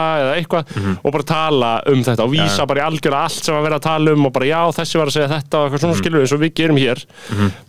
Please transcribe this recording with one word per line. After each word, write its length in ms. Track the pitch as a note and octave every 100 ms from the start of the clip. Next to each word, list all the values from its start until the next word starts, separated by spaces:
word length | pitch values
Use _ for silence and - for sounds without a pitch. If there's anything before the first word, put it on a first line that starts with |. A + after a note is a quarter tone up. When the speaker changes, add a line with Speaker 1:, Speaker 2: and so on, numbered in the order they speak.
| D#3+ D#3
Speaker 1:
eða 140 | C3 E3
eitthvað 280 | D#3+ E3+ C#3+ G#2+
Speaker 2:
Mhm. 220 | G2 F#2 -
Speaker 1:
og 60 |
bara 100 | D3+
tala 580 | C#3+ D#3 D#3 C#3 A#2 A2+ -
um 160 | C3
þetta 160 | B2 A2+
og 120 | A#2
vísa 260 | D#3 - -
Speaker 2:
Já. 60 | C#3+
Speaker 1:
bara 140 | C#3+
í 40 | D#3
algjörlega 320 | D#3 D#3+ C#3+
allt 200 | D#3+ -
sem 120 | - D3+
að 80 |
vera 120 | D3+ D3+
að 20 |
tala 300 | D#3+ D#3 D#3
um 140 | D3 C#3
og 80 |
bara, 120 | B2+ C3
já, 160 | E3 E3+ D#3+
þessi 220 | D#3+ E3
var 80 | D3
að 40 |
segja 160 | D3+ C#3+
þetta 240 | D#3 C#3 D#3
og 140 | C#3+
eitthvað 80 | C#3
svona, 140 | E3+ D#3+
Speaker 2:
Mhm. 80 |
Speaker 1:
skilur, 180 | F3 D#3+
eins 120 | C3
og 60 | D3
við 120 | D#3+
gerum 240 | - D#3+ C#3+
hér. 280 | B2+ B2 - - -
Speaker 2:
Mhm. 200 | G#2 G2+ -